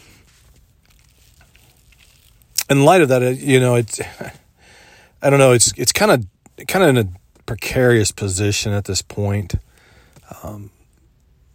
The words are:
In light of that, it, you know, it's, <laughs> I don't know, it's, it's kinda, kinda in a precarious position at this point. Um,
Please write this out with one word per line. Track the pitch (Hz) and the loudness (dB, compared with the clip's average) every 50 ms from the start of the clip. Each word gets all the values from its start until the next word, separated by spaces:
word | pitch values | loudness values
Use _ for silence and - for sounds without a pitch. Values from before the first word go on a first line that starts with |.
| _ - _ _ _ _ _ _ _ _ _ _ _ _ _ _ _ _ _ _ _ _ _ _ _ _ _ _ _ _ _ _ _ _ _ _ _ _ _ _ _ _ _ _ _ _ _ _ _ _ _ - - - | _ -20 _ _ _ _ _ _ _ _ _ _ _ _ _ _ _ _ _ _ _ _ _ _ _ _ _ _ _ _ _ _ _ _ _ _ _ _ _ _ _ _ _ _ _ _ _ _ _ _ _ -6 -2 0
In | 139 139 139 | 2 4 4
light | 151 185 190 | 6 6 4
of | 156 123 | 4 2
that, | 131 127 | 2 2
it, | 123 127 127 139 | 0 0 -2 -4
you | 143 139 131 131 | 0 2 2 2
know, | 127 123 120 | 4 2 2
it's, | 120 113 101 - - - - - - - - - - _ _ _ _ | 0 -2 -4 -8 -12 -12 -14 -16 -16 -18 -18 -18 -20 _ _ _ _
<laughs> | _ _ _ _ _ _ _ _ _ _ _ _ | _ _ _ _ _ _ _ _ _ _ _ _
I | - 143 | 0 2
don't | 139 139 | 4 4
know, | 135 127 | 6 4
it's, | 123 117 - - - | 4 4 2 0 -2
it's | - 123 - | -4 -6 -4
kinda, | - - 202 214 170 123 104 - _ _ _ _ _ - - | -2 0 2 2 2 0 0 -6 _ _ _ _ _ -18 -10
kinda | - - 190 190 | -4 0 2 2
in | 151 131 | 4 4
a | 120 107 92 90 - _ _ _ _ _ | 2 0 -2 -6 -14 _ _ _ _ _
precarious | - 117 104 - - - 131 127 123 120 110 101 - - | -12 -10 -10 -10 -6 -2 0 2 4 4 2 2 -2 -4
position | - 107 98 90 90 104 101 101 - - 107 | -6 -6 -6 -4 -4 -2 -2 -4 -4 -4 -4
at | 101 101 98 | -6 -6 -6
this | - 95 - | -6 -6 -8
point. | - - - 104 101 101 101 104 98 90 - - - _ _ _ _ _ _ _ _ _ _ _ _ - - - | -8 -8 -8 -6 -4 -4 -4 -4 -4 -6 -6 -8 -8 _ _ _ _ _ _ _ _ _ _ _ _ -20 -20 -18
Um, | - - 107 104 101 98 _ _ _ _ _ _ _ _ _ _ _ _ _ _ _ _ _ | -16 -16 -16 -16 -18 -20 _ _ _ _ _ _ _ _ _ _ _ _ _ _ _ _ _